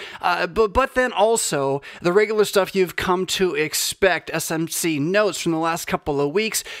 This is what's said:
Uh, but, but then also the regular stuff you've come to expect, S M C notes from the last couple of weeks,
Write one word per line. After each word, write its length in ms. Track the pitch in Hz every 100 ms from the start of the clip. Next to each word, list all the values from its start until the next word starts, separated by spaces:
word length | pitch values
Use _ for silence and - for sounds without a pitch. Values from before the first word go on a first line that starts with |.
| - -
Uh, 240 | 175 175 175
but, 260 | 160 214
but 220 | 233 262
then 180 | 262 254
also 680 | 175 214 226 - 151 139 139 - -
the 120 | 170
regular 320 | 185 214 214
stuff 300 | 202 202 185
you've 220 | 190 175 -
come 300 | 190 180 185
to 280 | - 185
expect, 760 | 147 156 - - - 190 160 -
S 180 | 165 -
M 180 | 160 165
C 300 | - 170 151
notes 420 | 151 202 208 160
from 120 | 170
the 60 | 160
last 280 | 165 165 -
couple 340 | 185 - 143
of 120 | 143
weeks, 320 | 175 220 - - -